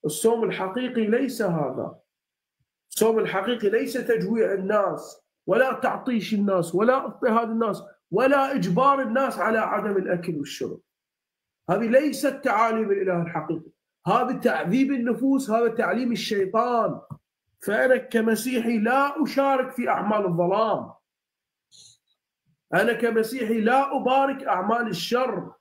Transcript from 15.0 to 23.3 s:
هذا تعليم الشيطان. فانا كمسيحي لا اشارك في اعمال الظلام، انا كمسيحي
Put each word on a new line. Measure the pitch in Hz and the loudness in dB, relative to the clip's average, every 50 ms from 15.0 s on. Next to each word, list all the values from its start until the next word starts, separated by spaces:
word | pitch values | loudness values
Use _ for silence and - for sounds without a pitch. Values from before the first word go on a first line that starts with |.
| 233 247 226 - 262 269 277 262 - 208 | -2 -2 -2 0 0 0 0 0 0 0
هذا | 214 233 240 226 226 | 0 2 2 0 0
تعليم | 233 214 175 190 226 254 240 | 0 0 0 0 0 0 -2
الشيطان. | 233 - - - 220 202 190 185 - 226 240 247 240 233 214 190 135 120 - _ - - _ _ _ _ _ _ _ _ | -2 -2 -2 -2 -2 -2 -2 0 2 0 2 2 2 0 0 -2 -4 -6 -12 _ -20 -20 _ _ _ _ _ _ _ _
فانا | - - 208 233 262 254 254 | -6 -2 0 2 4 4 4
كمسيحي | 247 254 - - 233 220 226 220 214 220 254 254 247 226 226 240 | 2 2 -2 -2 0 2 2 0 0 -2 -2 -2 -2 0 0 0
لا | 220 208 226 254 269 277 285 294 320 285 | 0 2 2 2 2 2 0 0 -2 -2
اشارك | 214 - 269 277 277 269 254 254 254 | 0 0 0 2 2 2 0 0 -4
في | - - 240 233 | -4 -6 -2 -2
اعمال | 202 175 185 208 214 214 202 | -2 0 0 0 0 0 0
الظلام، | 180 170 165 175 175 190 214 226 214 190 - 117 - - _ _ _ _ _ _ _ _ _ _ _ _ _ _ _ _ - - - _ _ _ _ _ _ _ _ _ _ _ _ _ _ _ _ - | 0 0 0 2 2 2 2 2 0 0 -4 -6 -12 -16 _ _ _ _ _ _ _ _ _ _ _ _ _ _ _ _ -20 -20 -20 _ _ _ _ _ _ _ _ _ _ _ _ _ _ _ _ 0
انا | 180 208 233 233 | 2 2 2 0
كمسيحي | 226 240 233 220 226 220 220 | 0 0 0 2 0 0 0